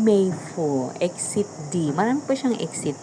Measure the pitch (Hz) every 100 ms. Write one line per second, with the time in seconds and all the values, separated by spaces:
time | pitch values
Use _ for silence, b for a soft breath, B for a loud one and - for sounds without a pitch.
0 | 220 202 190 160 - - 151 135 127 -
1 | 175 - - 208 202 - 151 180 151 151
2 | 226 285 - 269 262 226 170 - 156 135